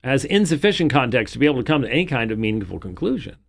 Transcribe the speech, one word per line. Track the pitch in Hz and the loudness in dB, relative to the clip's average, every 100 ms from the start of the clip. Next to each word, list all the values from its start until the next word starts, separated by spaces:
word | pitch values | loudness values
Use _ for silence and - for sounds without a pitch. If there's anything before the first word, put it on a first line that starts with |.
has | 127 135 147 | 0 0 2
insufficient | 196 185 156 202 185 160 | 2 2 2 2 2 2
context | 135 123 120 107 | 2 2 0 -2
to | 117 | 2
be | 147 | 2
able | 131 | 2
to | |
come | 120 151 | 0 0
to | 113 | 0
any | 135 175 | -2 -2
kind | 131 113 | -2 -2
of | 110 | -2
meaningful | 110 107 92 90 | 0 -2 -4 -10
conclusion | 95 90 185 247 - - | -12 -6 -4 -4 -8 -18